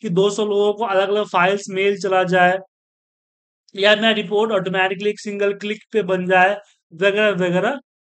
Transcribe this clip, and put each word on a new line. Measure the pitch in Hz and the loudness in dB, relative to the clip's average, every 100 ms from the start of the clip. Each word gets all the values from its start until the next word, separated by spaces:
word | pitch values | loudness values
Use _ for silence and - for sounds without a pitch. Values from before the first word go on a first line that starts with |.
कि | 214 | -4
दो | 170 202 | 0 0
सौ | 220 208 | 0 -2
लोगों | 202 208 | 0 0
को | 208 | 0
अलग-अलग | 220 190 196 208 | -2 0 0 -2
files | 208 185 180 202 202 | -2 0 2 0 -4
mail | 190 196 202 | -2 -2 -2
चला | 196 190 | 0 0
जाए, | 180 180 180 185 - _ _ _ _ _ _ _ _ _ _ 196 | 2 4 4 2 -6 _ _ _ _ _ _ _ _ _ _ 0
या | 196 | 2
अपना | 208 226 | 4 2
report | 214 180 208 220 | 0 -2 0 0
automatically | 202 180 190 190 190 208 | 0 -2 0 0 -2 -4
एक | 208 | -4
single | 208 202 202 | -6 -4 -2
click | 202 208 214 _ | -2 -6 -10 _
पे | 220 | -4
बन | 185 185 180 | -2 -2 2
जाए, | 185 185 202 - _ _ | 4 4 0 -10 _ _
वगैरह, | 165 196 202 214 | -2 0 2 0
वगैरह, | 185 180 180 208 277 - _ | 0 0 0 -2 -4 -10 _